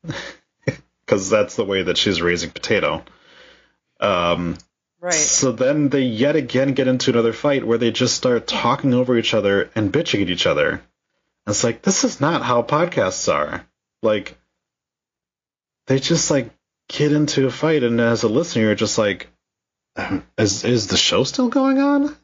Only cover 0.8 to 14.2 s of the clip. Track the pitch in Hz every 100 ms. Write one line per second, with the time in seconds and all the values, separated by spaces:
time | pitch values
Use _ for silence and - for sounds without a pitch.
0.8 | _ _ - 101 95 107 104 - 98 98
1.8 | 87 85 107 85 87 85 80 - - 101
2.8 | 76 80 - _ _ - - - _ _
3.8 | _ - 104 87 87 87 85 85 _ _
4.8 | _ _ 180 160 - - 131 110 127 151
5.8 | 139 139 127 110 143 156 127 131 139 131
6.8 | 127 127 - 117 113 110 147 139 113 113
7.8 | 117 113 123 - 127 117 - 104 120 127
8.8 | 139 123 127 120 110 110 101 98 - 110
9.8 | 101 143 170 104 90 87 92 76 76 -
10.8 | - _ _ _ _ _ 104 104 117 113
11.8 | 196 196 254 - 143 165 123 120 117 147
12.8 | 175 139 95 - - 73 76 - - _
13.8 | _ _ 110 107